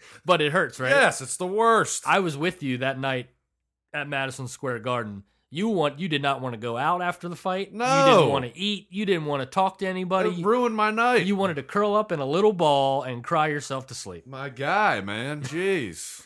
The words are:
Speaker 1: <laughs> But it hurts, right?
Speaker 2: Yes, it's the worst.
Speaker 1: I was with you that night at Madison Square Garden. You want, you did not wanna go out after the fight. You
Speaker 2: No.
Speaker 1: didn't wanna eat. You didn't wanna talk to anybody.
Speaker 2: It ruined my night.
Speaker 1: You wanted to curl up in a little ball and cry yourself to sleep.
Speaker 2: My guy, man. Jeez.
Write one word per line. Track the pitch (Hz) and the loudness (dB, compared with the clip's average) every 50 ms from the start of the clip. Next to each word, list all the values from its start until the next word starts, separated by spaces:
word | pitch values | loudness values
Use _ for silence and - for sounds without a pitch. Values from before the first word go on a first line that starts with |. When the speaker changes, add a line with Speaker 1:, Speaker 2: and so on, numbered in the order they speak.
| - | -20
Speaker 1:
<laughs> | - - - - | -20 -20 -4 0
But | 175 175 160 | 2 2 4
it | 151 143 | 2 2
hurts, | 151 190 160 127 - | 2 0 0 -2 -2
right? | - 127 127 | -4 0 2
Speaker 2:
Yes, | 277 277 240 165 - - | 4 6 6 4 2 0
it's | 135 - - | -6 -8 -6
the | - 180 | -6 -4
worst. | 185 196 214 233 226 226 208 156 - - - - | -2 0 4 4 6 6 4 4 0 -2 -4 0
Speaker 1:
I | 143 165 202 | 2 2 4
was | 185 165 139 | 2 0 -2
with | 139 160 185 180 - | -2 -2 -4 -2 -4
you | 147 131 127 123 | -4 -4 -2 -2
that | 131 135 131 131 | -2 -2 -2 -2
night | 135 135 131 123 123 - _ _ _ _ _ _ _ _ _ _ _ _ - | -4 -2 -2 -4 -6 -10 _ _ _ _ _ _ _ _ _ _ _ _ -10
at | 147 143 147 | -8 -8 -6
Madison | 143 135 135 131 127 - 131 120 | -4 -4 -4 -4 -6 -8 -10 -12
Square | - - 139 131 120 113 | -10 -8 -6 -6 -6 -4
Garden. | 107 127 123 120 113 107 101 98 - _ _ _ _ _ | -4 -4 -4 -4 -4 -8 -10 -14 -16 _ _ _ _ _
You | 131 165 208 226 | -6 -4 -2 0
want, | 208 170 147 147 - | 0 0 0 0 -2
you | 143 185 | -4 -4
did | 170 151 143 | -2 -2 0
not | 143 139 135 127 | 0 0 -2 -2
wanna | 131 127 120 | -4 -8 -8
go | 107 117 117 117 | -6 -6 -4 -2
out | 120 143 160 180 180 | 0 0 0 0 0
after | 175 175 170 - 175 | -2 -4 -4 -6 -8
the | 175 170 | -12 -10
fight. | - - 190 185 190 196 - | -6 -4 -4 -4 -4 -6 -8
You | - 214 | -6 -4
Speaker 2:
No. | 240 262 269 277 269 269 233 | 0 2 4 6 6 8 8
Speaker 1:
didn't | 185 147 123 | 8 6 4
wanna | 139 131 123 117 - | 2 0 -2 -6 -6
eat. | 170 196 208 208 180 - _ | -4 -4 -2 -2 -4 -8 _
You | 180 202 214 | -8 -4 0
didn't | 196 185 160 151 | 0 0 0 0
wanna | 147 143 135 127 | -2 -4 -4 -4
talk | 127 - 196 190 190 190 - | -2 0 0 0 0 0 -4
to | 196 | -4
anybody. | 185 185 185 185 180 190 190 185 180 | -4 -2 -4 -2 0 0 2 2 0
Speaker 2:
It | 180 170 165 | 0 0 2
ruined | 208 233 254 247 233 220 | 2 2 2 2 0 2
my | 214 214 214 | 2 0 2
night. | 214 226 233 247 247 220 175 | 2 2 2 4 4 4 4
Speaker 1:
You | 196 202 | 2 2
wanted | 190 196 185 156 | 2 0 0 -2
to | 143 - | -4 -6
curl | - - 202 214 208 202 | -2 0 0 2 2 2
up | 214 214 214 | 2 0 0
in | 170 147 | -2 -2
a | 135 | -2
little | 135 151 185 214 214 202 | 0 2 4 4 4 4
ball | 170 160 151 143 139 135 135 135 143 | 4 4 4 6 4 4 2 0 -2
and | 123 131 123 120 120 | -2 -4 -8 -8 -4
cry | - 170 156 151 | 0 0 2 2
yourself | 156 147 143 - - 135 131 127 | 0 0 -4 -6 -6 -8 -8 -8
to | - 123 | -10 -12
sleep. | - - 98 90 82 - | -12 -12 -12 -14 -14 -14
Speaker 2:
My | 127 135 131 139 139 | -14 -12 -12 -10 -10
guy, | 113 120 139 151 185 208 214 185 131 104 | -8 -6 -2 0 2 2 2 2 2 0
man. | 95 101 104 110 123 143 151 147 | -2 -4 -6 -6 -6 -6 -8 -8
Jeez. | 135 127 151 170 185 196 190 165 117 92 82 - - - - - - | -8 -6 -4 -2 -2 0 0 -2 -2 -6 -8 -10 -12 -12 -14 -16 -18